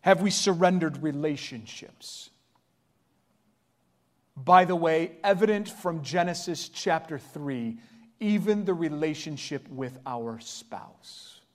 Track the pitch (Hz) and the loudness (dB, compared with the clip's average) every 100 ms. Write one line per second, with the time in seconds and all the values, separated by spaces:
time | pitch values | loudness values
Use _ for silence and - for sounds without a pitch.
0 | - 185 196 - 202 170 180 185 160 139 | 6 6 4 2 2 4 4 4 0 -2
1 | 156 143 156 143 - 123 107 - - _ | -4 -2 -2 -4 -8 -12 -14 -16 -18 _
2 | - - - _ _ _ _ _ _ _ | -18 -18 -18 _ _ _ _ _ _ _
3 | _ _ _ _ _ _ _ _ _ _ | _ _ _ _ _ _ _ _ _ _
4 | _ _ _ - 131 180 180 180 165 160 | _ _ _ -10 6 8 8 2 4 2
5 | 165 - 202 190 214 208 208 - 185 165 | 0 -2 0 2 4 2 -2 -6 -6 -6
6 | 131 170 175 170 - 160 - - - 165 | -4 0 0 -2 -6 -8 -8 -6 0 0
7 | - 147 - 156 143 131 117 113 - - | -2 -12 -12 -10 -6 -4 -6 -8 -14 -20
8 | - _ 214 208 180 208 196 175 165 147 | -20 _ 0 0 2 0 0 0 -2 -2
9 | 156 147 160 143 - 143 - 131 127 131 | -2 -4 -8 -10 -8 -10 -10 -10 -10 -10
10 | - 123 117 113 - - - 95 - - | -10 -8 -8 -10 -14 -16 -14 -14 -14 -20
11 | - - - - _ | -20 -20 -20 -20 _